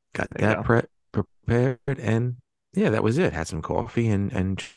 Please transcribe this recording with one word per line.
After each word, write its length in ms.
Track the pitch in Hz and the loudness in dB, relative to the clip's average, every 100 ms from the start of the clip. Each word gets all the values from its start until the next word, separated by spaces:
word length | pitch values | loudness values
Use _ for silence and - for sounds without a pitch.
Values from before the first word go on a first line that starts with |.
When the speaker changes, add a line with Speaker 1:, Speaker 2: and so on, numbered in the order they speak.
| _ | _
Speaker 1:
got 140 | - - | -6 -6
Speaker 2:
There 80 | - 101 | 0 0
you 0 | |
Speaker 1:
that 80 | 110 | 0
Speaker 2:
go. 60 | |
Speaker 1:
pre-, 180 | 120 117 - _ _ - - _ - | 2 2 2 _ _ -4 -4 _ 0
prepared, 320 | 117 131 123 - 135 | 2 2 -2 -6 -4
and 360 | 107 113 123 123 _ _ _ | 0 0 0 -4 _ _ _
yeah, 160 | 190 202 | 0 2
that 140 | 107 | 2
was 140 | 107 131 | 2 2
it. 140 | 165 | 0
Had 140 | 80 82 | 0 -4
some 160 | 80 | -6
coffee 460 | - - - - 117 | -2 -2 -2 0 2
and, 240 | 101 98 | 2 0
and 300 | - 92 95 - | -2 -2 -4 -8